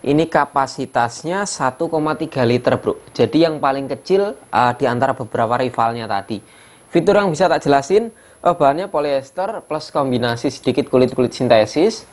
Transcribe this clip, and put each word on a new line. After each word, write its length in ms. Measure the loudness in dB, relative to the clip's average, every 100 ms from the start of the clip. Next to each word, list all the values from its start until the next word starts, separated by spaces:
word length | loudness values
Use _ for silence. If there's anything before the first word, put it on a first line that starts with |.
Ini 240 | 0 0 2
kapasitasnya 1200 | 0 0 0 -2 -4 -4 -2 -2 -4 -6 -6 -6
satu 400 | -4 -4 -2 -4
koma 320 | -2 -2 -4
tiga 240 | -4 0
liter, 320 | 0 2 2 0
bro. 160 | -2 -6 -10
Jadi 320 | -2 0 4 2
yang 160 | 2
paling 240 | -2 -2 -6
kecil, 480 | -10 -2 0 0
eh, 380 | -6 -4 0 2
di 160 | 0 -2
antara 240 | 0 0
beberapa 400 | -2 -6 -2 0
rivalnya 560 | 0 -2 0 -2 -2 -4
tadi. 320 | -6 -4 -10 -10 -20 -20 -20 _
Fitur 320 | 0 4 2
yang 80 | 2
bisa 160 | 2 2
tak 160 | 2
jelasin, 480 | 2 2 2 0 0 -12 _ _
eh, 120 | 0 4
bahannya 340 | 2 2 -2
polyester 720 | -4 -2 -4 -6 -8 -6 -6
plus 320 | -8 -10 -6
kombinasi 560 | -2 0 0 -2 -2 -4
sedikit 400 | -4 -2 -2 2
kulit-kulit 400 | 2 2 2 -2
sintesis. 720 | 0 4 4 4 2 0 0 -16